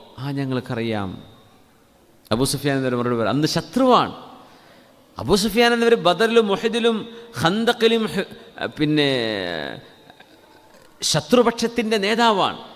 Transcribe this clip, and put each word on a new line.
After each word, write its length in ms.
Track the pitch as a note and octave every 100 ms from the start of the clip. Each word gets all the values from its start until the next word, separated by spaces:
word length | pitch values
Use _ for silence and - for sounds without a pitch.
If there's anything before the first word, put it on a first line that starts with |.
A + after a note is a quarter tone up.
| - -
"ആ, 120 | C#3
ഞങ്ങൾക്കറിയാം." 800 | C#3 C3+ B2+ - A#2 A2+ G#2+ F#2+ F2 - - - _ _ _ _ _ _ _ -
അബൂ 120 | A2+
സുഫിയാൻ 320 | C3+ C3+ C#3+ C3+
എന്നൊരു 200 | C3 B2
മറുപടി 200 | A#2+ A#2+
പറയും, 120 | G#2
"അന്ന് 200 | C3 D3+
ശത്രുവാണ്." 680 | E3+ - B3+ C4 G#3+ A2 - - - - - - - - _ _ -
അബൂ 180 | G#2+ G3
സുഫിയാൻ 360 | G#3+ G#3 A#3+
എന്നവർ 220 | A#3 A#3
ബദറിലും 580 | A3+ E3+ F3 A3+ A#3 G#3+
ഉഹദിലും 440 | F#3+ A#3 A3+ A#3 A3 - - - B2
ഖന്തക്കിലും 680 | D#3+ G#3 A#3 A3+ A3 A3+ G#3+
ഹ്-, 220 | D#3+ - - - - G#2 B2+
പിന്നെ 320 | D3+ D3+ C#3+ C3 A2+ G#2 F2+ E2 C#2+ G#1+ - - - - - - _ - _ - - -
ശത്രുപക്ഷത്തിൻ്റെ 960 | - D3+ - B3 A3+ A#3 A#3 A#3+ A3 A3
നേതാവാണ് 640 | G3 A3+ A#3 G3 C3+ - -